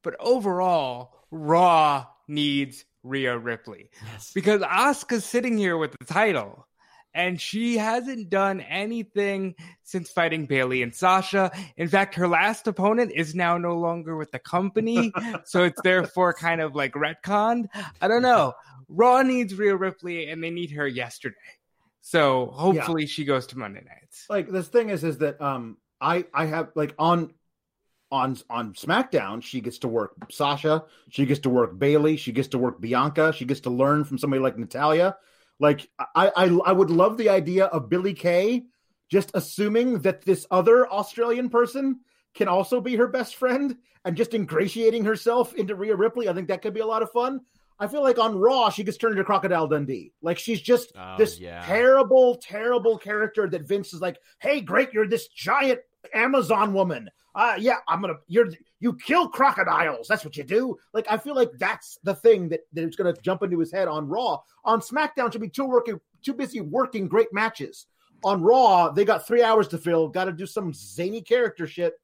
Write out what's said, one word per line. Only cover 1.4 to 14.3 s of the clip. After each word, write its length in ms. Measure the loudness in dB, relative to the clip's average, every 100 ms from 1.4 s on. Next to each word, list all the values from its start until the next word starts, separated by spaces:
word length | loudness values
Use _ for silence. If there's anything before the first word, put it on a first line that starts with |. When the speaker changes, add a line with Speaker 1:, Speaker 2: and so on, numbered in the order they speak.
| 2 6 6 6 4 2 -4 _ -10
Speaker 1:
needs 600 | -4 -2 -2 -4 -10 _ _
Rhea 340 | -10 -4 -2 -4
Ripley. 540 | -6 -10 -12 -20 -20 _ -18
Speaker 2:
Yes. 220 | -18 -8
Speaker 1:
Because 300 | -2 2 2
Asuka's 640 | 2 2 2 0 -4 -6 -2
sitting 320 | -2 0 0
here 180 | 0 0
with 180 | -4 -8
the 80 | -4
title, 600 | 0 2 0 -4 -14 _ _ _ _ _
and 260 | -4 -2 -4
she 380 | -6 -4 -2 0
hasn't 540 | 0 -2 -4 -12 -4
done 320 | 0 0 -2
anything 920 | -6 -6 -6 -6 -6 -4 -2 -2 -6 -10 -20 _
since 280 | -10 -10 -4
fighting 360 | -2 0 -2 -2
Bayley 360 | 0 0 -2
and 120 | -4
Sasha. 580 | 0 2 2 2 0 0 -4 -16 -8
In 120 | 0
fact, 260 | 2 0
her 120 | 0 0
last 400 | 2 2 -2 -6
opponent 460 | 0 0 2 0
is 200 | -2 -4
now 240 | -2 0 0
no 180 | -2 -2
longer 400 | -2 -4 -8 -8
with 140 | -8